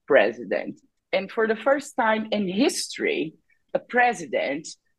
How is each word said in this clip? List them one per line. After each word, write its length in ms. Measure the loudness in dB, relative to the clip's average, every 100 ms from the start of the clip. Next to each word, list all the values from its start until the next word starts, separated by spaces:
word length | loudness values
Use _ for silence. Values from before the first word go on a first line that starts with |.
| 4
president. 760 | 4 6 0 -4 -4 -4 -12 _ _ _
And 160 | -4 -2
for 200 | -2 0
the 80 | 0
first 400 | 2 0 0 0
time 320 | 2 2 0
in 160 | -2 -2
history, 880 | 2 0 0 -6 -4 -2 -2 -4 -8 _ _ _
a 60 | -8
president 880 | -2 2 2 0 -4 -2 -2 -4 -8 -18 _